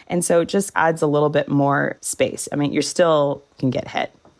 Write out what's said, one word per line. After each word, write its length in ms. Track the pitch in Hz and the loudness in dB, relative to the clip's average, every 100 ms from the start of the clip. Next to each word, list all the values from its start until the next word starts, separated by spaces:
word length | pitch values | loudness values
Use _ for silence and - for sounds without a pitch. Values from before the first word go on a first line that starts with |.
| - | -6
And 180 | 175 170 | -4 2
so 160 | 170 | 2
it 80 | 165 | 2
just 220 | 202 196 175 | -2 -2 0
adds 280 | 160 160 | 0 2
a 40 | 156 | 0
little 220 | 147 151 | 2 2
bit 180 | 147 147 | 0 0
more 500 | 143 139 143 143 - | 0 2 0 -2 -6
space. 480 | - - 127 - - | -10 -2 -2 -2 -8
I 40 | 147 | -4
mean, 180 | 143 | -2
you're 80 | - | -2
still 600 | 143 - 175 151 143 139 - _ | -2 2 4 4 2 -2 -10 _
can 100 | 131 | -2
get 180 | 135 - | -2 -4
hit, 240 | - - - _ _ | -6 -6 -8 _ _